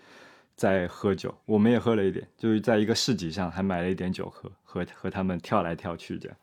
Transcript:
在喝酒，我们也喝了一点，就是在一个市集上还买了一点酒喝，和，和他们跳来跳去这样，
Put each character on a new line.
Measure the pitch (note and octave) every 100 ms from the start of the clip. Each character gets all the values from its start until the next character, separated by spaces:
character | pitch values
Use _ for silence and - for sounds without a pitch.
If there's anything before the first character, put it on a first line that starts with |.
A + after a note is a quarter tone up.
| - - - - _ -
在 | G#2+ F#2+ F2
喝 | - G#2 F#2
酒， | - - -
我 | G#2+
们 | A2
也 | A#2
喝 | A#2+ A2
了 |
一 | G2
点， | F2 - _
就 | A2+
是 | A2
在 | G2+ G#2+
一 | G#2+
个 |
市 | A2 - A2
集 | E2+
上 | E2 F2+
还 | E2+
买 | F#2+ F2
了 | F2+
一 | F#2
点 | F#2
酒 | F#2 F#2
喝， | - F#2+ F#2+
和， | _ F2+ F2+
和 | - F#2+
他 | G2
们 | F#2+ F2
跳 | - A2
来 | E2+
跳 | E2+ F2+ E2+
去 | - F2+
这 | -
样， | -